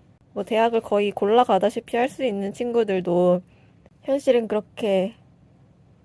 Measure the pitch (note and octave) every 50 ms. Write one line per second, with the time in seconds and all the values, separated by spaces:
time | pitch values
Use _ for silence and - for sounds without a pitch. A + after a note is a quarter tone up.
0 | _ _ _ _ _ _ - G3+ G3+ - A#3 G#3+ A3+ A#3 A#3 A3+ - - G#3+ G3+
1 | G3+ G3+ G3 - G3+ G3+ A3 A#3+ B3 - G#3 F#3 G3+ G#3 - A#3 - - - A#3
2 | B3 C#4 - - C4+ B3 G3+ G3 G3 G3 - - A#3+ A#3+ A#3 A#3 A3+ G3+ F#3+ F#3
3 | F3 F3+ E3+ F3 F3+ F3+ F3+ F3+ - _ _ _ _ _ _ _ _ - _ _
4 | - - C4+ C#4+ - C#4 B3 A#3+ A3+ G3+ G#3 G#3+ G#3 _ - - A#3+ G#3 G3 F#3+
5 | F3+ A3 A3+ _ _ _ _ _ _ _ _ _ _ _ _ _ _ _ _ _